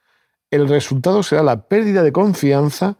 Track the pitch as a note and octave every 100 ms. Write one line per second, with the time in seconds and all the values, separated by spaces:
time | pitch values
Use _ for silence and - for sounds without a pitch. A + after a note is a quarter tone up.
0 | _ _ _ _ - D3 C#3 C#3+ - C3+
1 | E3+ G3+ F3+ D#3 D3+ A2+ - G3+ G#3+ F#3+
2 | D#3 C#3+ G#3 F3+ C#3+ C#3 D3 - F#3 G3+